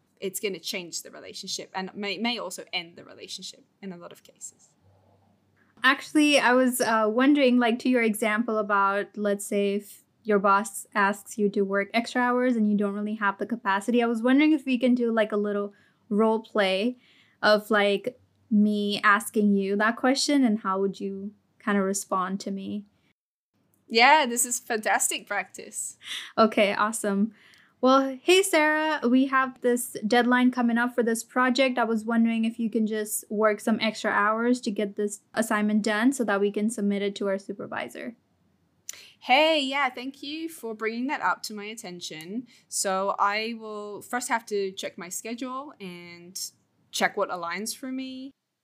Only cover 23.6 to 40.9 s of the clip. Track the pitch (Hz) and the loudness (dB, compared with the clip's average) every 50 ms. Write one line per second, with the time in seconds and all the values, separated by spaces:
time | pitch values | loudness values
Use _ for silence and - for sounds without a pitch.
23.6 | _ _ _ _ _ - 226 226 240 269 302 311 285 240 233 240 - 240 240 - | _ _ _ _ _ -2 2 6 8 8 8 6 4 0 0 -2 -2 -4 -4 -8
24.6 | - - 240 220 214 233 - 269 - - 349 254 202 - 202 196 185 - - - | -6 -6 -6 -4 -2 0 0 0 0 -2 -2 -6 -6 -6 -6 -6 -6 -8 -14 -18
25.6 | - - - - - - - _ - - - - - - - - 226 220 - 233 | -16 -12 -12 -12 -12 -12 -14 _ -14 -12 -12 -12 -12 -6 2 2 2 4 4 2
26.6 | 208 196 - - 208 220 220 - - 202 196 196 208 220 - _ - - - _ | 2 2 2 0 -2 -2 -2 -4 -2 -2 0 2 0 0 -2 _ -20 -20 -20 _
27.6 | _ _ _ - 247 262 262 269 269 269 262 254 - - 359 381 381 - - 311 | _ _ _ 0 2 4 4 4 4 0 -4 -4 2 4 4 4 4 4 2 4
28.6 | 302 311 302 311 311 311 302 285 - 240 247 262 269 269 269 262 262 254 254 - | 4 4 2 2 2 0 0 0 0 2 4 4 4 4 2 0 0 0 -4 -2
29.6 | - 247 240 247 - - - - 214 202 240 247 233 247 247 247 247 254 247 254 | 0 0 0 0 -2 -6 -10 -6 -2 2 4 4 4 4 4 4 4 4 4 2
30.6 | 240 233 233 233 240 247 - 254 226 226 226 226 - _ - 247 254 254 247 262 | 0 2 2 2 0 0 0 0 0 0 0 -2 -4 _ 0 0 2 2 4 2
31.6 | 269 262 247 254 233 220 226 214 214 226 233 226 226 226 226 226 220 226 226 - | 2 2 2 0 0 0 0 -2 -2 0 2 2 4 2 2 0 0 -2 -2 -2
32.6 | 233 214 - 226 220 208 220 214 208 214 - - - - 214 202 220 214 208 214 | -4 -2 0 0 0 0 -2 -4 -4 -4 -6 -8 -8 -6 -2 2 2 2 2 0
33.6 | - 233 220 - 220 220 220 - - 214 202 208 202 214 220 226 233 240 247 247 | 0 -2 0 0 0 -4 -4 -2 -4 -2 0 2 2 2 0 0 2 0 0 0
34.6 | - 233 202 208 214 208 202 - 208 208 - - _ _ - 220 226 - 220 208 | -2 -6 -4 -4 -6 -6 -4 -4 -4 -4 -6 -10 _ _ -4 -4 -2 0 0 0
35.6 | 208 208 214 214 208 220 208 208 233 269 277 - 220 208 202 196 202 208 202 214 | 0 2 0 0 0 0 0 2 2 2 2 2 0 0 2 2 2 0 0 0
36.6 | 208 226 - 220 202 202 202 196 202 202 202 - 208 196 190 196 - - 196 - | -2 -2 -2 -2 -2 0 0 0 -2 -4 -4 -4 -4 -4 -4 -4 -6 -10 -12 -12
37.6 | - - - - - - - - - 247 226 _ _ _ _ _ _ _ _ _ | -10 -10 -8 -8 -8 -8 -10 -12 -12 -12 -14 _ _ _ _ _ _ _ _ _
38.6 | _ _ _ _ _ - - - - - _ _ - - 254 285 311 320 320 302 | _ _ _ _ _ -18 -18 -18 -18 -20 _ _ 0 2 4 4 6 4 4 2
39.6 | 269 262 269 285 277 254 254 247 247 269 - - 277 277 302 320 330 330 - - | 0 -2 -2 -2 -2 -2 -4 -6 -12 -12 -12 -12 -14 -12 -10 -10 -10 -10 -12 -12
40.6 | 233 226 220 214 220 220 | -12 -12 -8 -6 -6 -4